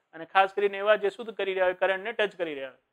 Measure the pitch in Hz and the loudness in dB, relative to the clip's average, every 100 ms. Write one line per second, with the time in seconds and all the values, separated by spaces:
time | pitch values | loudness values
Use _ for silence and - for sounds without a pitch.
0 | _ 160 160 190 190 196 202 196 202 214 | _ -18 -2 2 2 2 -2 0 2 2
1 | 196 190 226 208 196 190 185 185 190 190 | 2 -4 -12 -6 -4 0 0 2 0 0
2 | 202 226 208 180 165 143 135 123 _ | -4 -2 -2 -2 -8 -6 -12 -14 _